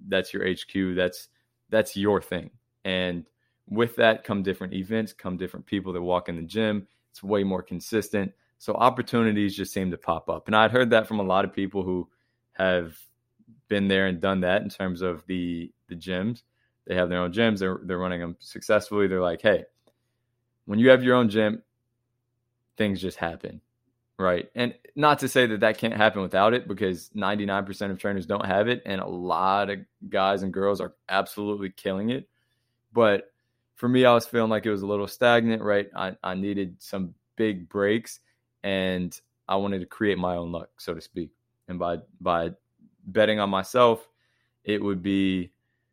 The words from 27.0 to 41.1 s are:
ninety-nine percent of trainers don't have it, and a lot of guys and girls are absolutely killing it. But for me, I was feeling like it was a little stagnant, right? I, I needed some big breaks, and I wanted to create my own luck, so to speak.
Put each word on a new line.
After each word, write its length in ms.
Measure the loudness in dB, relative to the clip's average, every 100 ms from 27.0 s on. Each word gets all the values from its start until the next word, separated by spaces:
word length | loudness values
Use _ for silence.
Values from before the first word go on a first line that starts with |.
| -8
ninety-nine 520 | -4 -2 -2 -2 -2 -4
percent 260 | -6 -6
of 60 | -4
trainers 280 | -4 -4 -4
don't 200 | -4 0
have 220 | 2 2
it, 160 | 0 -4
and 160 | -6
a 60 | -6
lot 600 | -6 -4 0 2 2 0
of 100 | -6 -12 -18 -4
guys 360 | 0 2 2
and 100 | -2
girls 280 | -2 0 0
are 120 | -4 _ -2
absolutely 600 | -2 -2 -4 -6 -4 -8
killing 380 | -6 -4 -2 -2
it. 200 | -4 -8 _ _ _ _ _ _
But 380 | 2 4 2 -2 _ _ _ _ -6
for 120 | 0
me, 180 | 6 8
I 80 |
was 120 | 6 4
feeling 240 | 0 2
like 160 | 0 0
it 60 |
was 100 | -2
a 60 | -2
little 200 | -2 -4
stagnant, 540 | 2 4 4 4 0
right? 260 | 2 0 0 -6
I, 220 | -8 -6
I 100 | -6
needed 440 | -4 -4 -4 -4 -8
some 340 | -10 -8 -8 -10 _ -2
big 340 | -2 -2 -6
breaks, 500 | 0 2 2 -2 -18 _ _ _ _
and 540 | -4 -2 0 -2 -4 -8 _ _ -4
I 100 | -2
wanted 220 | 0 -4
to 60 | -6
create 320 | -2 0 0
my 180 | 0 -4
own 160 | -6
luck, 180 | -10 -12 -16
so 180 | -10 -10
to 60 |
speak. 280 | -10